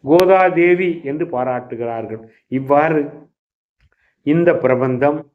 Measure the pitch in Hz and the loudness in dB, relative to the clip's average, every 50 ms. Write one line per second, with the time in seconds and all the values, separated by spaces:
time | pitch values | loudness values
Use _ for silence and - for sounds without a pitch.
0 | - 135 160 175 185 180 190 190 185 185 180 170 170 175 180 175 190 175 160 - | 0 2 4 4 6 4 4 4 4 2 2 2 2 2 2 2 0 -4 -4 -6
1 | - 139 143 156 165 120 120 123 127 127 123 123 120 - 127 113 120 117 117 113 | -8 -10 -6 -6 -8 -6 -4 -4 -4 -4 -4 -6 -8 -10 -10 -8 -8 -8 -8 -8
2 | 110 101 110 110 - - _ _ _ _ 127 131 135 135 143 143 151 160 160 151 | -10 -10 -12 -14 -16 -20 _ _ _ _ -8 -8 0 2 2 2 2 2 0 -2
3 | 143 - - - - _ _ _ _ _ _ _ _ _ _ _ _ _ _ _ | -2 -4 -10 -20 -20 _ _ _ _ _ _ _ _ _ _ _ _ _ _ _
4 | _ _ _ _ _ 143 151 170 170 175 147 - - 127 127 123 135 131 127 120 | _ _ _ _ _ -2 0 2 2 2 0 2 0 0 0 2 0 -2 0 0
5 | 139 143 151 - - _ | 0 0 0 -2 -10 _